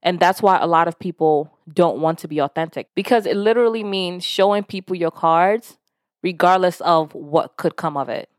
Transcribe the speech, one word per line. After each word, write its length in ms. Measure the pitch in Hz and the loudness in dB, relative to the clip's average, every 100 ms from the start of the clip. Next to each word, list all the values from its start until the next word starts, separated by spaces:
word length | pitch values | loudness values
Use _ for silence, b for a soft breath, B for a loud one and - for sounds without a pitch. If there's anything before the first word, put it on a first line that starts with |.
And 180 | 170 180 | -2 2
that's 220 | 180 190 | 2 4
why 160 | 202 185 | 2 2
a 80 | 165 | 2
lot 200 | 165 170 | 2 0
of 100 | 165 | -2
people 540 | 185 165 160 151 151 _ - | -10 -2 2 2 -2 _ -6
don't 280 | 151 170 120 | 2 2 2
want 200 | 160 165 | -2 -4
to 80 | 165 | -6
be 120 | 151 | -4
authentic, 480 | 143 - 160 - - | -4 -4 -6 -8 -8
because 300 | - 202 240 | -8 0 0
it 100 | 202 | 2
literally 480 | 202 208 226 233 226 | -2 0 2 2 0
means 400 | 208 190 180 180 | -6 -4 -4 -6
showing 400 | - - 196 202 | -8 0 2 2
people 320 | 202 196 - | -4 -12 -8
your 160 | 185 170 | -4 -4
cards 640 | - 165 165 180 220 - _ _ _ _ _ | 0 2 4 4 0 -6 _ _ _ _ _
regardless 580 | 180 170 180 185 185 170 | -8 0 2 4 2 0
of 320 | 175 165 156 | 0 0 0
what 440 | - 147 156 - - | -10 -4 -4 -4 -6
could 180 | 175 | -6
come 220 | - 165 143 | -4 -6 -6
of 120 | 123 | -6
it. 200 | 117 - | -8 -10